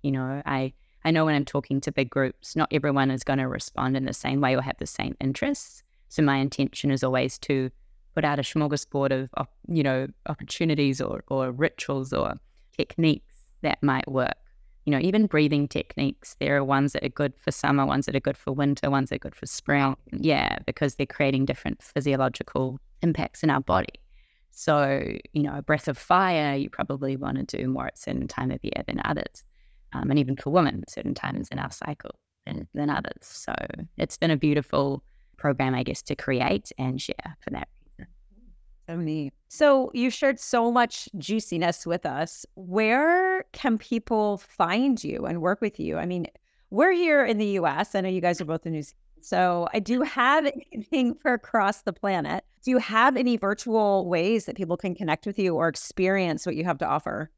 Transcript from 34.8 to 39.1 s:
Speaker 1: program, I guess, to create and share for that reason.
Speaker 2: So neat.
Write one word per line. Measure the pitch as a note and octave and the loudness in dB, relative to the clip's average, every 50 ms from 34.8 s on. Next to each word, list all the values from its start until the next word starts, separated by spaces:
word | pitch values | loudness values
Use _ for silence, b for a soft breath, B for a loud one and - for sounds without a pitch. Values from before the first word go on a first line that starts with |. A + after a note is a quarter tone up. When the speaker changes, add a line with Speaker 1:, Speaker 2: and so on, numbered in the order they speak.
| C#3 C#3 C#3 C#3 _ - _ _ _ _ _ | 0 0 -2 -6 _ -18 _ _ _ _ _
Speaker 1:
program, | - - D3 C3+ C3 C3+ C3 C3 | -4 -2 -2 0 0 0 0 0
I | B2 | -2
guess, | B2+ - - - | -2 -4 -6 -8
to | - - C#3+ | -6 -8 -8
create | - - - C3 B2 B2+ - F#3+ G#3 - - - - | -6 -2 -2 0 0 2 0 0 -2 -4 -8 -8 -4
and | C3 C3 C3 C3 | -4 -4 -4 -4
share | - - - - - - D3+ _ | -6 -6 -8 -8 -10 -14 -16 _
for | - - | -10 -8
that | - - - _ - - _ - - | -8 -8 -8 _ -14 -20 _ -20 -20
reason. | - - F3 - - - - - G#3+ - - - - - - - _ _ - | -20 -20 -20 -20 -20 -20 -20 -20 -20 -20 -20 -20 -20 -20 -20 -20 _ _ -10
Speaker 2:
So | E3 | -6
neat. | E3+ E3+ D#3 | -6 -4 -4